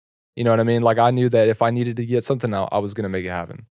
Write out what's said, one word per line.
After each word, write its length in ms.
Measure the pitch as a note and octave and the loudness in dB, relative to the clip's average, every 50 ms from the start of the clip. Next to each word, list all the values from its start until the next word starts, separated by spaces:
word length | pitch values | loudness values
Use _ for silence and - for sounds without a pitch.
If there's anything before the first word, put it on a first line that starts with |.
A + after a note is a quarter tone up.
| _ _ _ _ _ _ - | _ _ _ _ _ _ -8
You 60 | A#2 A#2+ | -2 0
know 60 | A#2 | 2
what 80 | A2+ A2+ | 2 4
I 40 | A2+ | 2
mean? 180 | A#2 A#2 A#2 | 2 2 2
Like, 160 | A#2 A2+ A2+ A2+ | 2 2 4 4
I 120 | A#2 B2 | 2 2
knew 160 | B2 B2+ B2 B2 | 4 2 0 2
that 180 | A#2+ A2+ A2 A2+ | 4 4 4 4
if 140 | A2 - | 2 2
I 80 | A#2 A#2 | 0 0
needed 260 | A#2 A#2+ A#2+ A#2+ A2+ | 0 -2 -4 -4 -4
to 80 | A#2+ A#2+ | -6 -4
get 200 | A#2 B2 A#2+ - | -2 -2 -2 0
something 280 | - C#3 B2 - A2+ | -2 -4 -2 -2 -4
out, 160 | G#2 G2 F#2+ - | -4 -4 -4 -2
I 60 | - G#2 | -2 -4
was 140 | G2+ G2+ | -4 -4
gonna 160 | G2+ A2+ G#2+ F#2+ | -6 -6 -6 -4
make 160 | F#2+ F#2 F2+ | -4 -6 -6
it 60 | F2+ | -6
happen. 340 | F2+ F2 E2+ - - - A2 _ | -6 -8 -8 -10 -14 -20 -20 _